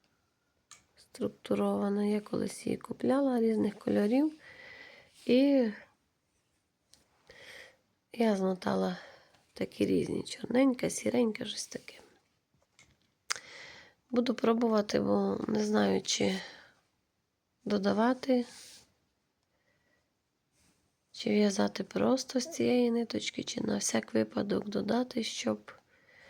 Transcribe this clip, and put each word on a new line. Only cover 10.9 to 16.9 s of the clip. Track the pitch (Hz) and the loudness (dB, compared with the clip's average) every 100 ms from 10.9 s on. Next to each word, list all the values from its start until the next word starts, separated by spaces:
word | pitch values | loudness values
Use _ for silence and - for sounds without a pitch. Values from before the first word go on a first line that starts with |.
| - 214 240 233 208 214 | -4 -2 0 0 -2 -8
щось | - - | -10 -10
таке. | - - - - _ _ _ _ _ _ _ - _ _ _ - - - - - - - _ _ | -12 -16 -20 -20 _ _ _ _ _ _ _ -20 _ _ _ -10 -10 -12 -20 -20 -20 -20 _ _
Буду | 247 240 | -2 0
пробувати, | 226 226 226 233 220 208 - | 0 0 2 2 2 2 0
бо | 202 202 196 196 - | 2 2 0 -2 -2
не | 214 214 | -2 0
знаю, | 214 196 190 | 2 2 0
чи | - - 202 190 - - - _ _ | -2 0 0 -2 -6 -16 -20 _ _